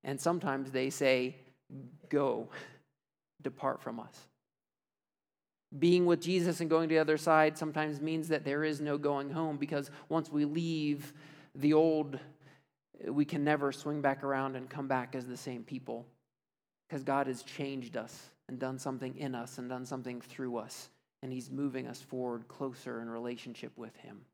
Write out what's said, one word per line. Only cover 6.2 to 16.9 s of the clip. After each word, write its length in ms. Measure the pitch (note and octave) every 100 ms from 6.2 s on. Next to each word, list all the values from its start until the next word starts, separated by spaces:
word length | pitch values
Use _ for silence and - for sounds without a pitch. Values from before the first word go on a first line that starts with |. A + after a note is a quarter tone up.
Jesus 400 | E3 F#3 F3 D#3
and 80 | E3
going 180 | D#3+ D#3+
to 80 | D#3+
the 40 |
other 180 | D#3 D#3
side 400 | D3+ D#3 D#3 D3+
sometimes 420 | D#3 D3+ D#3 D3
means 300 | D#3 D#3+ D#3+
that 160 | D3+ D3+
there 180 | C#3+
is 160 | D#3 D3
no 180 | D3 C#3+
going 340 | D3 C#3+ C#3
home, 260 | D3 D#3+ D3
because 340 | C#3+ D3 C#3+ - -
once 240 | D#3+ D#3
we 140 | D3 D3
leave 680 | D#3 E3 E3 D3+ D3 D3 - - - -
the 200 | - C#3+
old, 440 | D#3 D#3+ D#3 C#3+ C3+ - - - - _ _ _ - -
we 180 | C#3+ D3
can 180 | -
never 300 | C#3+ D3+ C#3+
swing 260 | C3+ - D3+
back 240 | C#3+ C#3
around 320 | C#3 C3+ C3+ C3
and 140 | B2+
come 180 | C3+ C#3
back 280 | C3 B2 C3
as 120 | B2
the 80 | A#2+
same 280 | - B2
people, 440 | A#2 C3 B2+ A#2 B2 _ _ _ _ _ _ _
'cause 140 | _